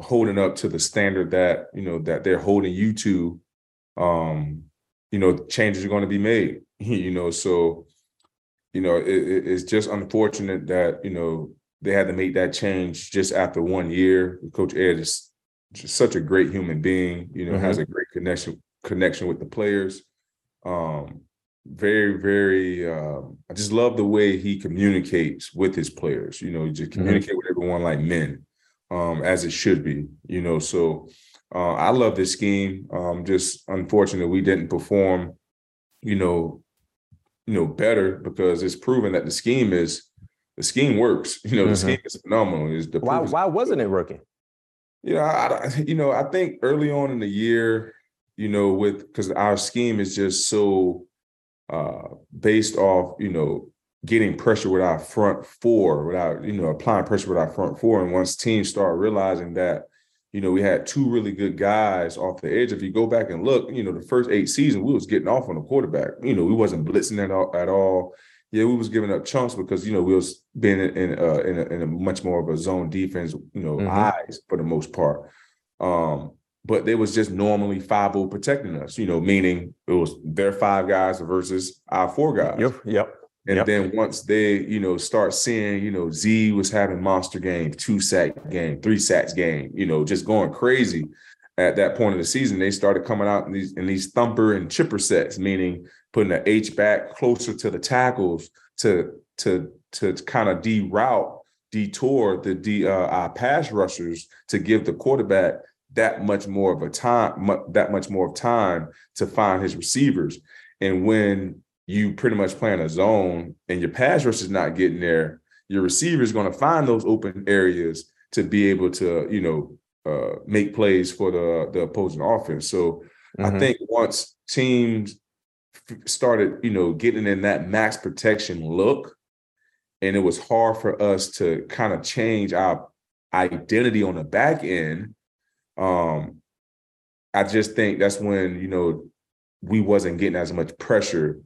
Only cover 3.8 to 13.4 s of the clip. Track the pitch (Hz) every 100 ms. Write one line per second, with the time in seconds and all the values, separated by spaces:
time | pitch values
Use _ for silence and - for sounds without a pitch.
3.8 | _ - 87 85 80 78 73 78 78 _
4.8 | _ _ - 101 92 87 - - 107 95
5.8 | 98 101 95 101 107 117 82 - _ -
6.8 | 107 104 90 90 87 82 95 87 85 82
7.8 | - _ _ _ _ _ _ _ _ 95
8.8 | 90 85 90 95 85 95 - 90 - 107
9.8 | 104 104 95 110 107 - 98 92 73 90
10.8 | 87 80 101 90 82 80 76 - _ _
11.8 | 95 98 95 92 95 92 90 - 104 92
12.8 | 90 82 - 98 95 92